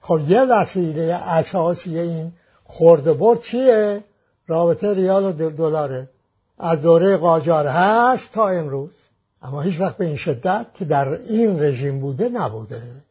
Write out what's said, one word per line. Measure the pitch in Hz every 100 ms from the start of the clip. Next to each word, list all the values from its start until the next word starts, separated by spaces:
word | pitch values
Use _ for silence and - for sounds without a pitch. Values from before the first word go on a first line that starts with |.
خب | - 165 147
یه | 202
وسیله | 262 233 180 185 170 151 165
اساسی | 175 - 165 160 190 170 175 180 165
این | 170 165 165 170 _ _
خورد | _ - 160 165 143
و |
برد | 143 202 233
چیه؟ | - 233 262 220 208 202 208 _ _ _ _
رابطه | 165 170 165 202
ریال | 196 185 190
و | 196
د-، | 160 160 151
دلاره. | 160 156 147 131 131 _ _ _ _ _
از | 170 165
دوره | 156 165 190 190
قاجار | 165 165 147 160 147
هست | 151 185 220 240 254 -
تا | 214 214
امروز، | 185 151 135 147 _ _ _ _ _
اما | - 143
هیچ | 156 160
وقت | 185 -
به |
این | 175 147
شدت | - 127 180 202 233
که | _
در | 151 143 135
این | 160 - 220 233 175
رژیم | 147 127 139 135
بوده | 139 131 233
نبوده. | 240 147 110 110 117 120 131 _